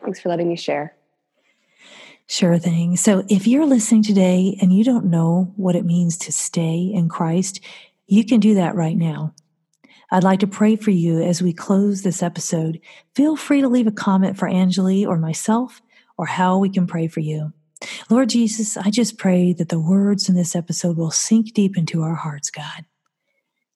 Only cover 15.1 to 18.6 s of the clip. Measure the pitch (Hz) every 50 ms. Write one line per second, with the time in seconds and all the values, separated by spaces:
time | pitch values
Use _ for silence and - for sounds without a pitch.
15.1 | 170 160 160 160 151 - - 214 220 233 254 247 - - _ _ _ _ _ _
16.1 | _ - 165 - - 175 185 185 185 190 196 190 190 190 175 170 - 165 165 160
17.1 | - 165 156 151 156 151 151 156 - _ _ _ _ - - - - - - -
18.1 | 226 254 269 214 - 240 233 214 220 220